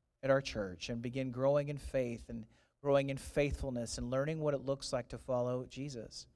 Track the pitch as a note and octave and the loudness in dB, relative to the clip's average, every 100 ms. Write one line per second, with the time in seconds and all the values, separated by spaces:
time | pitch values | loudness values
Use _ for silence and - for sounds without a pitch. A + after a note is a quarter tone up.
0 | _ _ C3+ C3+ C#3 - G2 E2+ - A#2 | _ _ 4 4 4 -2 -4 -4 -6 -4
1 | A#2+ B2+ C3 A#2+ C3+ D3 C#3+ C#3+ - C3+ | -4 -2 -4 2 4 4 2 -4 -2 0
2 | B2 A#2 - A#2 A2 _ _ _ C#3+ C#3 | 0 -2 -8 -10 -10 _ _ _ 4 4
3 | C#3 C3+ - - C#3+ A#2+ C#3 A#2+ A#2 - | 4 -2 -2 2 2 2 -2 -2 -4 -4
4 | A#2+ C3 C#3+ D#3+ D3+ C#3 B2+ C3+ - B2+ | 0 0 2 0 2 0 0 -2 -2 -2
5 | A#2 A#2+ - B2 B2 B2+ B2 - C#3+ B2+ | -2 -6 -2 0 2 0 -4 -8 -8 -8
6 | - - - | -10 -12 -16